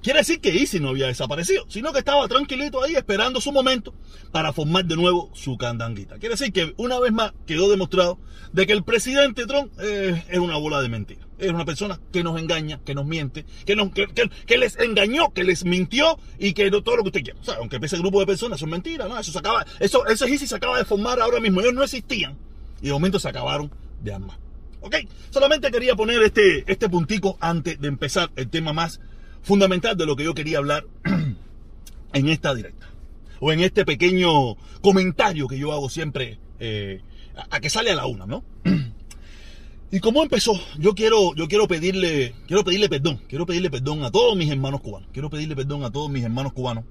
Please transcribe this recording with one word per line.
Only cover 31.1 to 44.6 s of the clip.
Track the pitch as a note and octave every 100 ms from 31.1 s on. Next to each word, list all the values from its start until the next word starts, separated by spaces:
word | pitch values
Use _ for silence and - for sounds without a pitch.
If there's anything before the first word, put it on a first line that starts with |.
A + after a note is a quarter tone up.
| F#3 D3+ G2 - - - - - - -
en | C#3 C#3
esta | D#3+ D#3
directa, | B2 G2+ - - - - - - -
o | C#3+
en | D#3
este | F#3 G3+ F3+
pequeño | C#3 F3 F#3 F3 D3+ B2+ G#2 - -
comentario | G#3 F#3+ F#3 C#3 A3 D#3+ B2+
que | C3+
yo | D3
hago | D3+ C#3
siempre, | D#3+ D#3 C3+ A#2+ G#2+ - -
eh, | A2+ G#2 G2+ F#2+ - - - -
a, | - -
a |
que | D3+
sale | - A#3+
a | F#3
la | C3
una, | G#2+ F#2
¿no? | F3 - -
<clears throat> | - F3 B2 - - - - - - - - - -
¿Y | F#3+
cómo | G#3+ C4+
empezó? | D#4 A#3 A3+ F#3+ - D3+
Yo | F3+
quiero, | G3+ A3 A3+ F#3
yo | D3+ D#3+
quiero | G#3 G#3+
pedirle, | E3+ F3 F#3+ F3+ D3 B2 - -
quiero | F3+
pedirle | F#3 F#3+ G3+
perdón, | D3 D#3 C3+ -
quiero | C3+ E3+
pedirle | F3 F3+
perdón | C3 C3 D3+
a | C3
todos | G3+ A#3+ G3
mis | D3+
hermanos | C#3